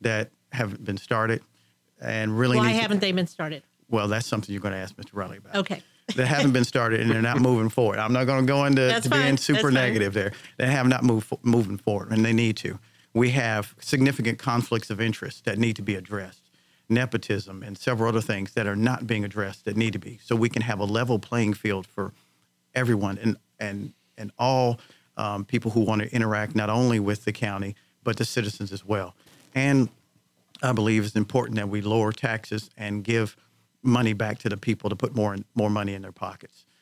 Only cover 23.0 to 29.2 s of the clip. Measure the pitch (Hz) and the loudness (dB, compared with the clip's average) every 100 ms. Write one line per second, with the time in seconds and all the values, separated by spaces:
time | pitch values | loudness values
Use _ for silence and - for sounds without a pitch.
23 | 101 98 113 101 _ - 104 101 104 - | 0 -2 -2 -2 _ -10 -8 -8 -10 -14
24 | _ - 104 - 123 131 123 113 - _ | _ -16 -12 -2 0 2 2 0 -6 _
25 | _ - 107 101 98 117 117 113 107 107 | _ -6 -4 -4 -4 -4 0 0 2 0
26 | 110 120 113 104 107 110 107 113 123 113 | 0 0 0 -2 -2 -2 0 2 2 2
27 | 101 104 - 104 107 98 98 - _ _ | 0 -2 -4 -4 -4 -4 -8 -10 _ _
28 | 117 110 123 123 107 - 101 98 98 104 | -4 -4 -2 -2 -4 -4 -8 -8 -4 -4
29 | 90 - | -4 -12